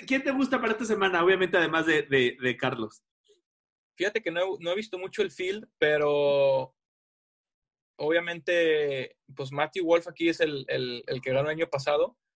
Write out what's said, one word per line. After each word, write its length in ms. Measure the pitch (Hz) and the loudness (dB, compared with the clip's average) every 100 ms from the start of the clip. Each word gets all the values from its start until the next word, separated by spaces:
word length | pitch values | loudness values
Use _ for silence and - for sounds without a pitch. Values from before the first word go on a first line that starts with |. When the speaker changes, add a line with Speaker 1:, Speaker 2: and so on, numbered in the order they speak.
| - | -2
Speaker 1:
quién 160 | 262 | -2
te 100 | 269 | 0
gusta 280 | 269 262 262 | -2 0 0
para 120 | 233 | -2
esta 120 | 220 | -2
semana? 400 | 226 202 190 175 | -2 0 2 4
Obviamente, 320 | 175 185 185 185 | 4 4 4 2
además 300 | 160 160 160 | 2 2 2
de, 160 | 151 | 2
de, 340 | 143 135 123 - | 4 2 2 0
de 160 | 127 120 | -4 -2
Carlos. 460 | 131 123 110 - _ _ _ _ _ _ _ _ _ - | -2 -2 -6 -10 _ _ _ _ _ _ _ _ _ -6
Speaker 2:
Fíjate 260 | 190 220 | -4 -2
que 80 | 175 | -4
no 100 | 170 | -2
he, 40 | 190 - | -2 -4
no 120 | 170 | -4
he 40 | 190 | -4
visto 220 | 214 185 | -6 -8
mucho 240 | 185 - | -6 -4
el 80 | 196 | -4
field, 360 | - 185 208 - - | -4 -6 -6 -10 0
pero 960 | 151 151 147 147 143 143 139 135 131 _ _ _ _ _ _ _ _ _ _ _ _ - | 2 4 2 2 4 4 4 2 -2 _ _ _ _ _ _ _ _ _ _ _ _ -6
obviamente, 1200 | 147 170 170 170 147 175 165 151 147 135 127 _ - | 0 0 -2 -6 -2 2 2 2 0 -4 -8 _ -18
pues, 180 | 139 135 | -12 -8
Matthew 320 | 143 151 190 165 | -4 -4 -2 2
Wolff 220 | 170 175 | 2 0
aquí 200 | 165 165 | -2 -2
es 120 | 160 | 0
el, 240 | 156 143 131 | -2 -2 -4
el, 360 | 131 127 120 - | -4 -4 -8 -8
el 140 | 131 | -8
que 100 | 131 | -2
ganó 160 | 131 147 | -2 0
el 80 | 156 | -2
año 120 | 165 | -4
pasado. 460 | 139 135 147 175 - _ | -4 0 0 0 -6 _